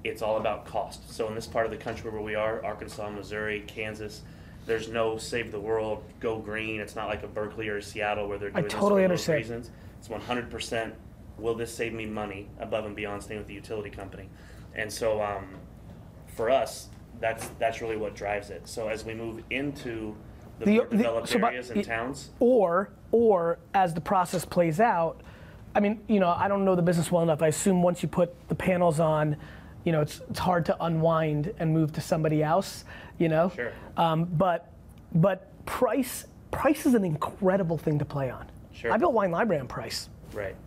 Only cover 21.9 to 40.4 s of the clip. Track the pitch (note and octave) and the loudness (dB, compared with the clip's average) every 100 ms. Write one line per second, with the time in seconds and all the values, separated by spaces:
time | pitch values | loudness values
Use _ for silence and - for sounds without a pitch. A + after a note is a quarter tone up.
21.9 | A2+ A#2+ C#3+ - - A#3+ C4 F3+ E3+ G3+ | -2 -4 -8 -12 2 6 6 6 4 0
22.9 | - - A3+ A#3 F#3+ E3+ E3+ - G3 F#3 | -8 0 4 6 6 4 0 0 2 2
23.9 | E3 - G3 F3 F3+ - - F3 D#3 A#3 | 2 0 2 2 -2 0 4 4 6 4
24.9 | F#3 E3 - - - - - - - G3+ | 4 0 -2 -16 -18 -20 -18 -4 2 2
25.9 | G#3+ - G#3+ F3 E3+ F#3+ G3+ F#3+ F3+ E3+ | 0 2 4 6 4 2 4 4 6 6
26.9 | E3+ D#3+ F3 E3+ D3+ D#3+ D3 G#3 F3+ F3 | 4 4 4 4 4 4 4 4 6 4
27.9 | F3 D#3+ - F3 - - D#3+ - F3+ F3 | 2 -2 2 2 0 -6 -2 2 4 4
28.9 | D#3 D#3+ D#3 D3+ D3 - - - - - | 4 4 4 2 0 -6 -18 -18 -4 0
29.9 | D#3+ D3+ - - - F#3 F3+ E3 F#3+ E3+ | 2 2 -4 -8 -2 2 2 2 0 2
30.9 | D#3+ E3 D#3+ D#3+ D3 D3+ - D#3+ D#3+ D#3 | 4 4 4 2 2 -2 -2 2 4 2
31.9 | D#3 - E3 D#3 D3+ D3+ E3+ G3 - - | 0 0 2 4 4 4 2 0 -10 -14
32.9 | - - - E3+ D#3+ F3+ - A#2+ G2+ - | -16 -16 0 2 4 2 0 -6 -6 -10
33.9 | - E3 D#3+ F3 D#3+ F#3+ E3+ - - - | 0 2 4 2 2 4 2 -4 -20 -20
34.9 | - - E3+ F#3 F#3+ - - - - B3 | -20 -2 4 4 4 -6 -16 -8 0 2
35.9 | C4 B3 - - - - - C4+ D4 D4 | 2 0 -4 -12 -20 -8 0 2 4 6
36.9 | A#3+ F#3+ D3+ - - F#3 F#3+ E3+ D#3+ - | 6 4 0 -4 0 2 4 2 0 2
37.9 | D3+ C#3+ C#3+ C3 A2+ - - - - A#2 | 0 0 -2 -4 -4 -12 -16 -18 -6 0
38.9 | G#3 E4+ A#3 G3 E3 A3+ D#3+ B2 - A2+ | 4 4 4 2 2 2 2 -2 -8 -6
39.9 | - - - - G#2+ | -8 -10 -16 -12 -8